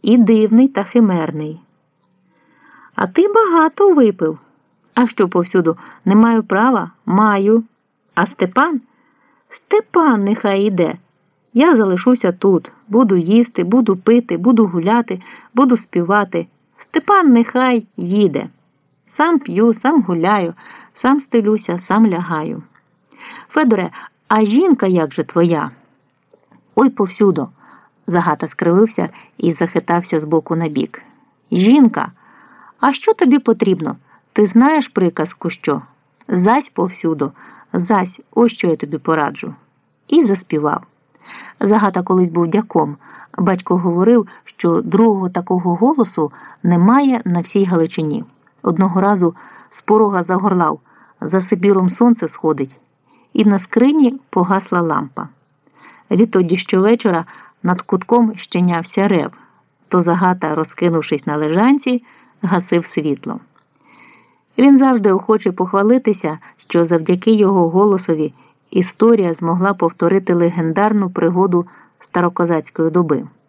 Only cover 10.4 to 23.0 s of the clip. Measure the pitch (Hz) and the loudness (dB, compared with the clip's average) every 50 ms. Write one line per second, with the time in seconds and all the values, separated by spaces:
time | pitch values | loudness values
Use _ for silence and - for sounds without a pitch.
10.4 | - 208 196 196 202 214 196 180 170 156 - - _ _ _ _ _ _ _ _ | -2 -2 0 0 0 0 0 0 -2 -2 -4 -10 _ _ _ _ _ _ _ _
11.4 | _ _ _ 233 285 349 320 226 214 196 180 180 - 247 254 240 - 190 175 185 | _ _ _ 2 4 4 4 4 2 2 0 0 2 0 0 2 0 -4 -4 0
12.4 | - 196 190 165 - - _ _ _ - 196 226 262 208 196 180 165 165 208 233 | 0 2 2 2 -2 -6 _ _ _ -2 0 2 2 4 2 0 0 2 2 2
13.4 | 240 233 _ - 175 175 208 254 240 220 196 180 - - 233 240 240 - 175 165 | 2 2 _ -6 -4 0 0 0 2 2 -2 -2 2 2 2 2 2 0 -6 -2
14.4 | 180 233 254 220 220 190 170 175 165 196 220 240 233 233 190 185 - - - - | 2 2 4 4 2 2 0 -2 -2 0 0 0 -2 -4 -8 -12 -12 -20 -20 -20
15.4 | - _ _ 233 277 262 247 226 - _ - 175 175 165 196 208 202 190 185 170 | -20 _ _ 0 2 2 2 0 -2 _ -4 -4 -2 0 0 0 0 -2 -6 -8
16.4 | 165 _ _ _ _ _ _ _ - _ - 320 - - - 392 349 294 247 233 | -8 _ _ _ _ _ _ _ -20 _ -6 -6 -2 2 2 2 4 4 4 4
17.4 | 233 - - 247 254 254 247 233 220 _ _ - 180 175 190 208 208 175 143 147 | 2 0 -2 -2 0 0 0 -2 -4 _ _ -12 -6 -4 0 2 2 2 0 -4
18.4 | 107 - _ _ _ _ _ _ _ _ _ _ _ _ - - 294 330 339 294 | -8 -8 _ _ _ _ _ _ _ _ _ _ _ _ -4 -2 0 0 0 -2
19.4 | - - 165 185 220 233 220 226 - 254 311 311 202 185 180 170 160 190 214 208 | -2 -4 -2 0 2 2 2 0 -2 0 0 0 0 0 -2 -2 0 0 0 0
20.4 | 180 165 170 _ - - - - - _ _ - - 247 277 294 269 _ - 233 | -2 -4 -8 _ -20 -20 -20 -20 -20 _ _ -4 0 0 0 0 -2 _ -2 0
21.4 | 208 208 214 214 - - 175 175 - - 190 214 226 214 180 165 175 170 170 156 | 2 2 0 -2 -2 -6 -8 -8 -4 -2 0 2 2 2 0 -2 -6 -6 -6 -8
22.4 | 151 160 156 - 151 _ _ _ _ _ _ _ | -6 -8 -10 -12 -14 _ _ _ _ _ _ _